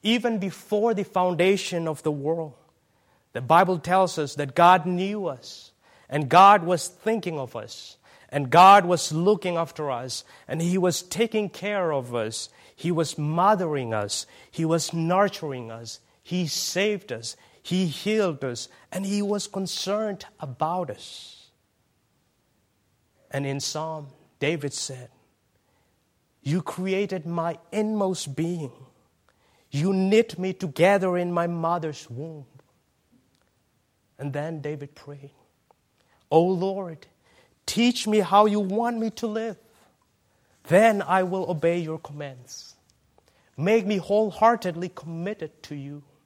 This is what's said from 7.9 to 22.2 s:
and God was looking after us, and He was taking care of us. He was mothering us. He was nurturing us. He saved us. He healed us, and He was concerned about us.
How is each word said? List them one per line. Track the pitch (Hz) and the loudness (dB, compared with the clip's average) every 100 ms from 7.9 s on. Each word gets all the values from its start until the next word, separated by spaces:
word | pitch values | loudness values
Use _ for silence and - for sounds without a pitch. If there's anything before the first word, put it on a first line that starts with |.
| - _ - - | -20 _ -20 -8
and | 143 135 | -6 4
God | 160 185 202 175 | 10 10 10 6
was | 180 - | -2 0
looking | 156 175 208 185 170 | 0 2 2 0 -2
after | 165 - 147 | -4 -6 -6
us, | 123 127 - - - - | -6 -8 -12 -14 -20 -10
and | 151 | -4
He | 170 185 | 0 2
was | 180 160 | 2 0
taking | - 160 226 214 202 | -6 -4 -2 -2 -4
care | - 202 208 175 | -8 -6 -2 -2
of | 143 120 | -2 -2
us. | 120 110 113 - _ - | -4 -4 -6 -12 _ -20
He | _ 170 | _ -4
was | 170 160 - | 0 -2 -2
mothering | 151 165 190 214 175 147 120 | -2 2 4 2 0 -4 -2
us. | 110 104 - - - - | -4 -4 -6 -10 -18 -16
He | - | -4
was | 160 165 - | 0 0 -2
nurturing | 170 160 185 202 196 156 131 113 | -4 0 2 2 0 -10 -10 -10
us. | 113 117 - _ _ | -12 -14 -18 _ _
He | - 180 165 | -6 -4 -2
saved | - - 175 208 202 - | -4 -4 -2 -2 -2 -6
us. | 117 117 - - _ | -10 -10 -14 -20 _
He | - 180 185 | -4 0 0
healed | 139 202 220 196 143 | -2 -2 0 0 -2
us, | 135 120 - - _ | -6 -8 -12 -18 _
and | 185 | -8
He | 196 202 | -4 -2
was | 202 208 - | -2 -4 -4
concerned | 196 185 - 185 208 220 202 - _ | -6 -6 -6 -4 -2 -2 -6 -12 _
about | 143 123 156 180 160 | -14 -4 -4 -2 -6
us. | 104 - - - - _ _ _ _ _ _ _ _ | -10 -14 -18 -20 -20 _ _ _ _ _ _ _ _